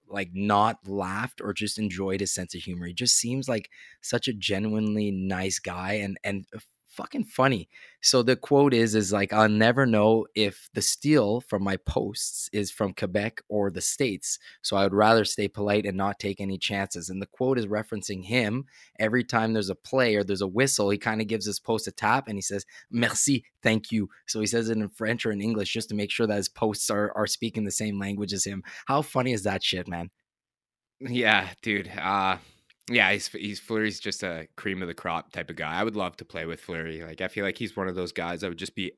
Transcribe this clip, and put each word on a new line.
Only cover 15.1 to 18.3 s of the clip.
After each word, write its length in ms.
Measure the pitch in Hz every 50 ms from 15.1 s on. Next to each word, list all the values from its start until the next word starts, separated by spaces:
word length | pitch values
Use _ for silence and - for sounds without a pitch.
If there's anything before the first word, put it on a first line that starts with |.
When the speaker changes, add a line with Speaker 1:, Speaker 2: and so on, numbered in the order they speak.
| 113 113 101
Speaker 1:
stay 200 | - - - 104
polite 380 | 98 _ 107 101 104 104 107 98
and 140 | 101 92 95
not 200 | 98 101 101 -
take 220 | - 101 98 -
any 160 | 101 98 95
chances." 540 | 90 - - 104 98 98 - - 87 85 87
And 100 | 92 95
the 60 | 98
quote 320 | - _ - 127 131 135 123
is 80 | 107
referencing 580 | 98 107 104 110 - 113 104 95 - 101 92 92
him. 400 | 98